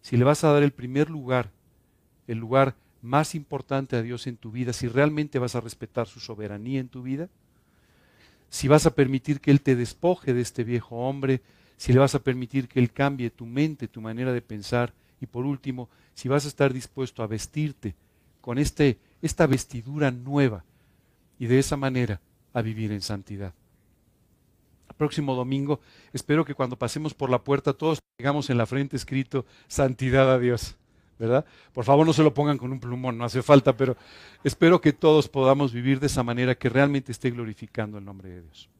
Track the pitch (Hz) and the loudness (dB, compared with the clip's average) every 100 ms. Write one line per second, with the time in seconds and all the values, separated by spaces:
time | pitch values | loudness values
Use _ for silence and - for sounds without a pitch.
0 | - 120 123 151 160 147 143 - 123 135 | 0 2 4 4 4 4 2 -2 -8 -2
1 | 151 160 127 127 110 _ _ _ _ _ | -2 -4 -4 -4 -4 _ _ _ _ _
2 | _ _ - 113 113 131 135 - _ _ | _ _ -10 -8 0 2 2 0 _ _
3 | 117 139 156 165 143 143 - 139 135 120 | -2 -2 -2 -6 -10 -10 -6 -6 -2 -4
4 | 113 123 - 117 113 113 123 117 123 120 | -4 -8 -10 -12 -14 -8 -6 -4 -4 2
5 | 151 151 151 135 123 120 113 - 117 - | 2 0 -4 -4 -4 -4 -8 -14 -10 -6
6 | 113 - - 107 107 104 113 135 127 127 | -6 -10 -16 -12 -10 -10 -6 -6 -6 -12
7 | 127 135 175 _ _ _ _ _ _ _ | -8 -8 -8 _ _ _ _ _ _ _
8 | _ _ _ _ _ - 139 151 160 - | _ _ _ _ _ -6 4 6 6 2
9 | 131 135 - 143 - 139 - 127 120 - | 0 0 -2 -2 4 4 4 0 0 -2
10 | 175 180 - 123 117 - 113 120 - 117 | -2 0 -2 -2 -2 -6 -4 -4 -6 -8
11 | 127 139 135 131 _ _ _ _ - 127 | -6 -4 -2 -2 _ _ _ _ 2 4
12 | 139 139 - 127 123 135 123 131 120 - | 6 2 -2 -4 -4 -6 -4 0 0 2
13 | 139 139 120 _ 117 123 156 147 113 - | -2 -2 -8 _ -8 -2 -2 -2 -12 -12
14 | 110 113 127 123 - 107 101 123 120 - | -12 -6 -4 -4 -6 -14 -4 -2 -2 -6
15 | _ _ 120 120 135 139 135 127 120 _ | _ _ -12 -6 -6 -6 -8 -10 -12 _
16 | _ - 123 143 143 - 139 127 - - | _ -12 0 0 0 0 0 0 -10 -8
17 | 127 - 110 107 - 151 151 135 107 - | -8 -6 -6 -6 -8 -4 -6 -6 -10 -12
18 | _ _ _ _ - 120 147 - 143 110 | _ _ _ _ -8 -2 -2 2 2 2
19 | _ _ 160 - 160 131 - 120 113 151 | _ _ -6 0 2 2 -2 -12 -10 -2
20 | 143 123 127 143 135 104 - _ _ _ | -2 -2 -4 0 0 0 -14 _ _ _
21 | _ _ _ _ 117 127 135 143 139 127 | _ _ _ _ 2 2 2 -2 -2 -2
22 | 120 98 _ _ _ 123 110 110 110 104 | -2 -4 _ _ _ -6 -4 -4 -6 -6
23 | - 104 98 101 98 - _ _ _ _ | -6 -10 -10 -12 -12 -14 _ _ _ _
24 | _ _ _ _ _ _ _ _ _ - | _ _ _ _ _ _ _ _ _ -4
25 | 147 - 143 127 127 135 139 147 _ - | -2 -2 -2 -2 -2 -2 -2 -4 _ -20
26 | _ 127 - 151 160 143 131 123 120 147 | _ -12 0 0 0 -4 -6 -4 -6 -4
27 | 151 - 131 123 - 139 147 135 156 151 | -6 -4 0 0 2 0 0 -2 -2 -2
28 | _ _ 131 147 139 123 113 131 139 135 | _ _ -2 -2 0 0 0 -2 -4 -6
29 | - 131 131 139 - _ _ - 139 123 | -4 -4 -4 -6 -8 _ _ 0 0 0
30 | 131 131 135 131 123 120 - - _ _ | 0 4 6 4 2 0 -4 -14 _ _
31 | _ _ 113 127 - _ _ - 117 143 | _ _ 0 0 -2 _ _ -8 4 6
32 | 160 156 156 147 147 139 123 131 120 127 | 6 6 4 4 0 0 -4 -8 -8 -6
33 | 127 117 120 131 123 143 143 123 131 120 | -4 -4 -4 -4 6 8 8 2 0 -2
34 | - - - _ 143 - 165 175 156 139 | -10 -20 -20 _ -6 2 4 6 4 4
35 | 160 151 139 139 131 135 139 120 127 135 | 4 6 4 2 4 4 2 -2 0 0
36 | 143 135 120 120 127 123 131 123 143 139 | 0 0 -2 0 0 0 0 2 2 0
37 | 131 113 131 120 113 107 113 - 107 107 | -6 -4 -4 -4 -10 -10 -12 -8 -8 -8
38 | 101 98 95 90 82 - - | -14 -16 -16 -18 -20 -20 -20